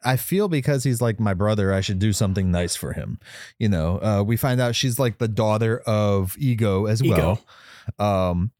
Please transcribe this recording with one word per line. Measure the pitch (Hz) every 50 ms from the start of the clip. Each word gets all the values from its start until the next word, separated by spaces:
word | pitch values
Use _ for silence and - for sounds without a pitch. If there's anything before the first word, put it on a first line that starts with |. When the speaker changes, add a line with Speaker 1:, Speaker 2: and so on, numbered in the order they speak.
| -
Speaker 1:
I | 123 131 123
feel | - - 175 190 208 202
because | 165 143 127 151 147 135 123
he's, | 139 123 113
like, | 123 117 107 107
my | 110 104 98
brother, | 87 101 104 110 104 98 95 98
I | 95
should | 95 - 101 92
do | 101 110 98
something | - 110 95 92 98 95 92
nice | 87 87 87 85 -
for | - - 69 -
him." | - - 50 113 - - - - - - - - _
You | 117 104
know, | 98 82 78 82 90 - -
uh, | 110 104 101 101
we | 104 117
find | 113 - 135 127 123
out | 127 120 117
she's, | - - 131 117 -
like, | 135 120 104
the | - 120 113
daughter | 104 117 113 107 107 107 113 113 113 - -
of | 120 107 104 104 101 101 98 95 92 - -
Ego | 151 131 120 107 113 104 95 95 104
as | 107 110 110 135
Speaker 2:
Ego. | 131 107 - 78 82 101 - - _ - - - - - - - - - -
Speaker 1:
well. | 104 104 98 95 92 90
Um, | 87 87 90 117 - _